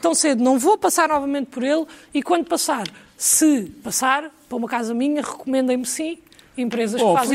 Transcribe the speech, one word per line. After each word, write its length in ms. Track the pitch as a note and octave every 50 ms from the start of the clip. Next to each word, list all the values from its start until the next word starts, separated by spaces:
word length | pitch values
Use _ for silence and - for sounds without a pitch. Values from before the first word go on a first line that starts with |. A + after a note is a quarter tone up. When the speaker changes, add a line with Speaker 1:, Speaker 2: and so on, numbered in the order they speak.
Speaker 1:
Tão 140 | - E4+ D#4+
cedo 280 | - - D4+ C4+ A3+
não 160 | B3 B3+ C4+ B3
vou 200 | A#3+ F4+ G#4+ G#4+
passar 320 | - F4+ - F4+ D#4+ D#4
novamente 380 | D4+ C#4+ C#4 C#4 C#4 C#4+ B3+ -
por 120 | - B3
ele. 220 | B3 C#4 D4+ E4 D#4 - - - - - -
E 80 | C#4+
quando 240 | - - F4+ E4+ D#4
passar, 400 | - E4+ - - - C#4+ A#3+ F#3 - - - - - _ -
se 440 | - - - - D#4 D#4 D4 B3 F#3+ D3+ - -
passar, 480 | - A3+ - - B3+ C4 C4 D4 D#4 D4+ - _ _ -
para 80 | B3
uma 120 | A#3+ A3+ B3
casa 260 | B3+ A#3+ A#3 A3 A#3
minha, 260 | A#3 C4 D4 D4 D4
recomendem-me 640 | B3 - - - - C4 C4 C4+ C4 B3+ B3+ B3+ B3
sim. 340 | - - - D#4 D#4+ E4+ - - _ _ - - _ -
Empresas 440 | - B3 A3+ A3+ A#3+ A3+ G#3 A3+ B3
Speaker 2:
Oh, 80 | A#3 G#3
Speaker 1:
que 60 | E3+ C4+
fazem 100 | B3 B3+